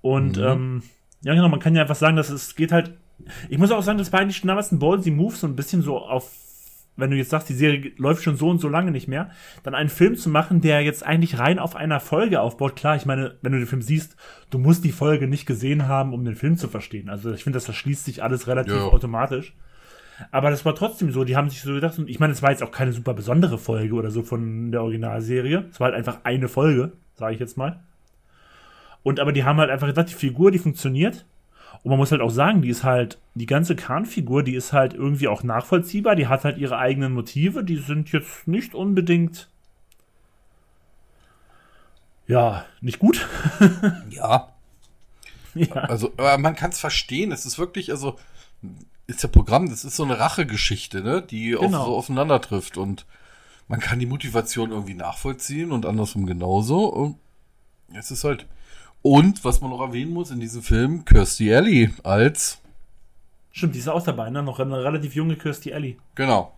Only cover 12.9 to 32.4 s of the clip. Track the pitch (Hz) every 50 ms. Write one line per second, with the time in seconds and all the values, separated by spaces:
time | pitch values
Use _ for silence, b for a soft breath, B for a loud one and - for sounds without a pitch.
12.9 | 156 143 - 135 135 131 135 - - - - 127 135 131 120 113 135 131 110 110
13.9 | 156 160 156 - - B B B B B B B - 127 127 151 170 175 170 151
14.9 | - - 143 151 151 135 135 131 139 143 - - 127 104 123 135 147 151 139 135
15.9 | 139 135 135 135 123 120 123 117 107 - - 151 170 170 - 110 - 104 - -
16.9 | - 104 90 98 104 101 104 117 107 - - 143 131 127 - - 110 - - 139
17.9 | 143 - - 139 117 - - 131 127 120 - 123 127 131 123 98 101 101 101 95
18.9 | - - - 120 113 113 127 135 135 131 160 - - B B B B B B B
19.9 | B B B B B B B B - 135 139 147 147 131 - 160 147 - 196 226
20.9 | 220 - 185 151 123 131 131 123 127 139 147 143 135 - - 139 139 143 156 165
21.9 | 165 165 151 135 - - 156 151 139 113 139 139 139 - 127 120 - - 135 127
22.9 | 117 120 117 131 123 - 101 113 131 165 185 180 117 - - - 113 110 110 110
23.9 | 113 117 110 110 107 117 113 - 120 117 117 113 113 113 117 117 117 120 113 113
24.9 | 113 113 110 113 110 113 110 113 123 127 123 135 156 190 190 - - - 123 127
25.9 | - 117 113 123 113 - _ 120 123 131 127 120 - 139 143 160 143 123 131 165
26.9 | - _ _ _ _ _ 117 110 113 113 123 117 - 131 131 156 175 175 - _
27.9 | _ _ _ _ _ _ b b b b b b b b b b b b b b
28.9 | b b _ 135 139 143 143 147 143 139 127 139 147 156 156 131 135 131 143 143
29.9 | 135 165 170 175 - - - 135 120 131 180 196 185 175 - 156 143 - - 135
30.9 | 127 139 170 233 - - - _ _ - _ _ B B B B B B _ 120
31.9 | 135 127 139 135 156 135 117 117 113 127